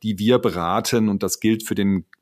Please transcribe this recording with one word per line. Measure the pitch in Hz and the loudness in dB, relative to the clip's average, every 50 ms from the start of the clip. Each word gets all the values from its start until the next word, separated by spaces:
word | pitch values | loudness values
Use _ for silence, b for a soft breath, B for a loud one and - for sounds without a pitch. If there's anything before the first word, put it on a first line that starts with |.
| - | -6
die | 110 107 92 | -6 -4 -2
wir | 104 113 123 123 | 2 2 4 4
beraten, | - 113 85 90 85 85 92 110 98 - - 117 110 107 | 2 0 -2 -2 -2 -2 -2 -2 -2 0 0 0 2 2
und | 98 98 - | 0 0 -2
das | 92 - - | -4 -4 -2
gilt | - 110 113 110 - | 0 0 0 0 -2
für | - 107 | -4 -2
den | 98 101 98 98 92 - _ _ _ | 0 0 2 0 0 -2 _ _ _